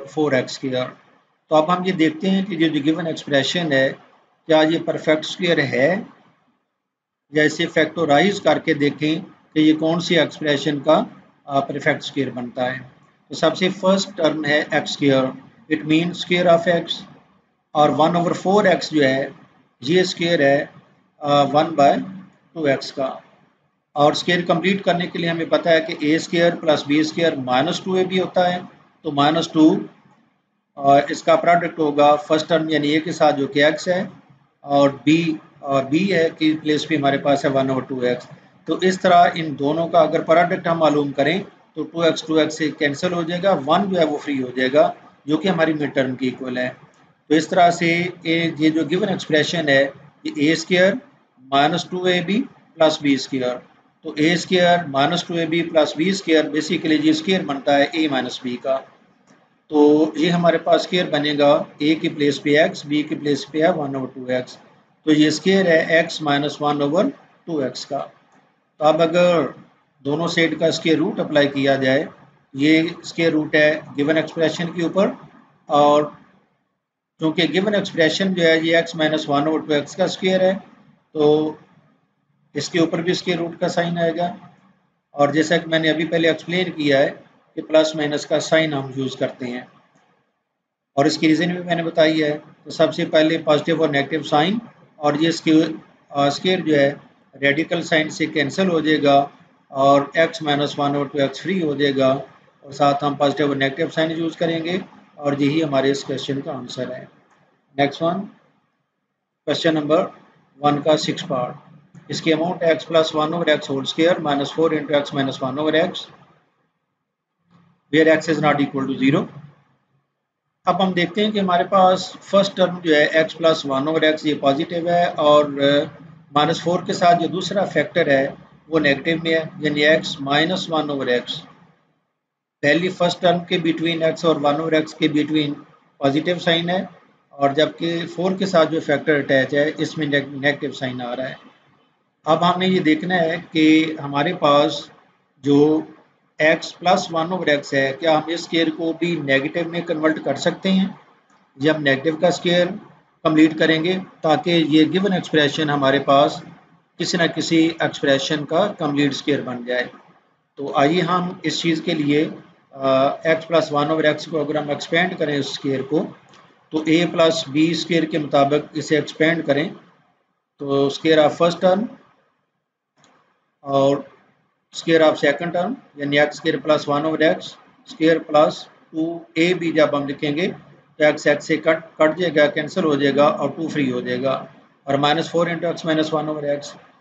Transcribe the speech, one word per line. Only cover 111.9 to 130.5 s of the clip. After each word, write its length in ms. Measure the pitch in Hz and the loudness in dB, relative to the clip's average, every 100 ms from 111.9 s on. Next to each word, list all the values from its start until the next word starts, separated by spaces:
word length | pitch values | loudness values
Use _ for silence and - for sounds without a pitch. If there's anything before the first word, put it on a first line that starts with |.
| - - | -20 -12
इसकी 220 | 143 165 | -6 0
amount 300 | 156 170 180 | 0 0 -2
x 220 | 170 156 | 0 0
plus 300 | - 165 160 | 0 0 0
one 200 | 156 151 | 0 -2
over 140 | 175 160 | -2 0
x 220 | 151 - | 0 -2
whole 140 | 135 | -6
square 360 | 131 - 165 175 | -4 0 2 2
minus 320 | 156 143 135 | 0 -2 -2
four 220 | - 160 | -2 0
into 220 | 151 143 147 | 0 -2 -2
x 180 | 139 | -2
minus 260 | 147 135 127 | -2 -4 -4
one 160 | 131 131 | -6 -4
over 160 | 156 156 | 0 0
x, 280 | 185 - - - _ _ _ _ _ _ _ _ _ _ _ _ _ _ _ _ _ | 0 -4 -14 -20 _ _ _ _ _ _ _ _ _ _ _ _ _ _ _ _ _
where 180 | 147 160 | 2 4
x 140 | 156 - | 4 2
is 120 | 151 | 0
not 180 | 151 139 | 2 2
equal 260 | 139 139 131 | 0 -4 -6
to 100 | 127 | -2
zero। 240 | 131 165 226 - - _ _ _ _ _ _ _ _ _ _ _ - | 2 2 0 -10 -20 _ _ _ _ _ _ _ _ _ _ _ -2
अब 160 | 180 | 0
हम 100 | 190 | 0
देखते 280 | 175 170 214 | 0 -2 0
हैं 100 | 214 | -2
कि 60 | 214 | 0
हमारे 260 | 190 175 | 0 0
पास 480 | 180 196 185 185 - - | 2 4 4 4 -2 -14
first 340 | - 196 196 - | -2 0 0 0
term 240 | 180 175 | -2 0
जो 140 | 175 | 2
है 120 | 151 151 160 | 4 4 2
x 140 | 160 | 0
plus 280 | - 165 160 143 | 0 2 2 0
one 220 | 135 147 | -2 -2
over 160 | 160 | 0
x 220 | 156 156 151 | 2 0 -2
ये 80 | |
positive 540 | 143 139 139 165 170 170 | 0 0 0 -2 -4 0
है, 180 | 175 175 | 0 0
और, 520 | - 151 147 143 139 | 2 4 4 4 0
अ, 440 | 139 143 143 - - - - 143 | 2 2 -2 -8 -20 -20 -4 0
माइनस 240 | 151 165 | 2 0
फ़ोर 240 | 165 180 | -2 -2
के 80 | - | -2
साथ 260 | - 180 170 | 0 4 4
जो 100 | 160 | 0
दूसरा 360 | 165 180 196 180 | -4 -4 -4 -2
factor 420 | 160 143 - 151 | -2 -2 0 2
है 260 | 135 139 - - _ - | 2 0 -6 -18 _ -4
वो 80 | 160 | 0
negative 440 | 147 135 170 165 | 2 0 0 -2
में 60 | 165 | 0
है, 100 | 160 156 - | -2 -2 -6
यानी 220 | 151 147 | -4 2
x 320 | 147 160 - - | 4 2 0 -8
minus 460 | 139 143 165 | -2 0 0